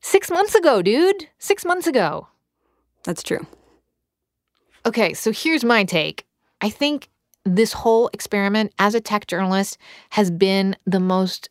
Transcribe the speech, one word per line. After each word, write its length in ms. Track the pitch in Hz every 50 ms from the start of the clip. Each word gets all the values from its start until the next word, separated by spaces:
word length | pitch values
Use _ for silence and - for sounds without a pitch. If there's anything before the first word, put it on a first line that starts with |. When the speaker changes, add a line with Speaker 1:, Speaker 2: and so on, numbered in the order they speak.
Speaker 1:
Six 300 | - - - 392 381 -
months 240 | 349 339 403 415 -
ago, 280 | 440 339 320 254 202 175
dude. 460 | 190 214 269 339 381 403 403 320 - _ _
Six 260 | - - 403 403 -
months 220 | 349 359 370 349
ago. 400 | 330 277 254 185 156 - 156 - _ _ _ _ _ _ _ _ _ _ _ _ _ _ _ _
Speaker 2:
That's 180 | - 175 - -
true. 240 | - - - - - - _ _ _ _ _ _ _ _ _ _ _ _ _ _ _ _ _ _ _ _ _ _ _ _ _ _
Speaker 1:
Okay, 300 | 233 226 233 214 170 -
so 180 | - - 220 220
here's 320 | - - 320 320 302 233
my 200 | 233 240 226 202
take. 420 | 180 - 165 151 156 160 - - _ _ _ _ _ _ _
I 100 | - 214
think 380 | 214 - 285 294 294 277 - _ _ _ _ _ _ _ _
this 280 | 196 180 185 226 220 -
whole 380 | - - 233 220 226 240 - -
experiment 600 | - - - - 202 196 196 202 220 220 - _ -
as 160 | 190 208 214
a 60 | 233
tech 260 | 220 - 214 208 -
journalist 520 | - 180 175 190 185 185 190 196 - - _ _ - - - - _
has 200 | - - 208 185
been 460 | 170 165 196 190 190 196 196 190 190 - _
the 140 | - 180 190
most 480 | 185 185 185 185 190 180 - - - -